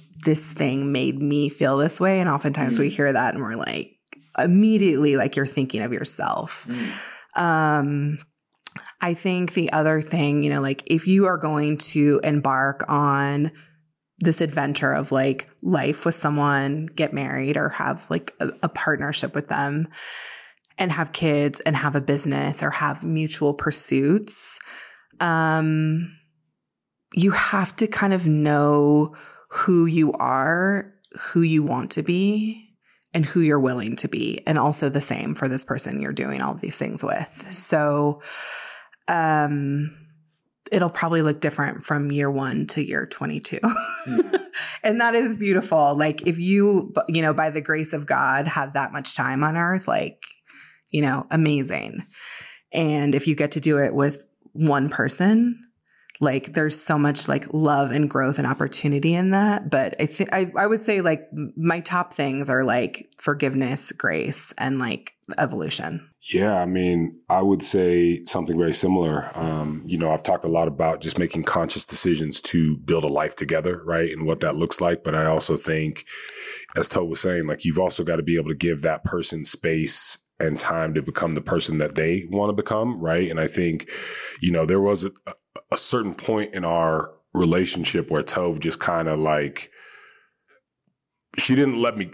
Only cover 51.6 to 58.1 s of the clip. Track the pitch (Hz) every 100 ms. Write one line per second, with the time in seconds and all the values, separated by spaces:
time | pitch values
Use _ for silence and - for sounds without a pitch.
51.6 | 131 78 55 55 - - - - - -
52.6 | _ - 160 151 143 135 165 143 147 156
53.6 | 147 147 135 143 143 143 - _ _ 147
54.6 | 156 143 143 - 113 - 185 220 240 233
55.6 | - _ _ _ - - 147 135 - 170
56.6 | 156 147 - 151 147 143 - 139 - 151
57.6 | 156 143 139 135 147